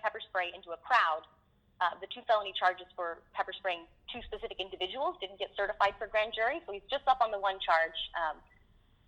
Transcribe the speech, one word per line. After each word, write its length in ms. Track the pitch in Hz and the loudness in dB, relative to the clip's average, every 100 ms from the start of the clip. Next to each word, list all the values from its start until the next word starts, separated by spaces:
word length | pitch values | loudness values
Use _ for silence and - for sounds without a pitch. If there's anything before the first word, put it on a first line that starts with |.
pepper 160 | 214 208 | -4 -6
spray 320 | - 190 175 | -6 -4 -4
into 240 | 175 175 165 | -6 -12 -10
a 40 | |
crowd. 400 | - 214 175 156 - _ _ _ _ - | 2 4 4 0 -4 _ _ _ _ -2
Uh, 160 | 175 - | -2 -2
the 40 | 190 | -10
two 80 | 247 233 | -8 2
felony 240 | 214 202 | 2 2
charges 360 | - 185 180 175 - | 2 2 2 -8 -6
for 240 | 170 165 _ | -6 -6 _
pepper 220 | - 190 - | -6 -6 -4
spraying 320 | 190 170 165 _ - | -4 -4 -8 _ -14
two 80 | 247 - | -12 -10
specific 320 | 208 226 - | -8 -8 -8
individuals 560 | 190 - 185 - 349 349 | -8 -4 -4 -2 -2 -2
didn't 160 | 190 196 | -10 -8
get 140 | 190 - | -8 -2
certified 400 | 202 214 202 - | -2 2 2 2
for 120 | 208 | -2
grand 220 | 214 214 220 | 0 0 0
jury, 240 | 226 320 - | 0 0 -6
so 60 | 202 | -10
he's 80 | - | -4
just 120 | - - | -2 4
up 120 | 254 | 4
on 80 | 226 | 4
the 80 | 202 | 2
one 200 | 196 190 | 0 0
charge. 320 | - 165 165 - - - | 4 4 4 -2 -6 -2
Um, 220 | 160 147 - _ _ _ _ _ | -2 -4 -12 _ _ _ _ _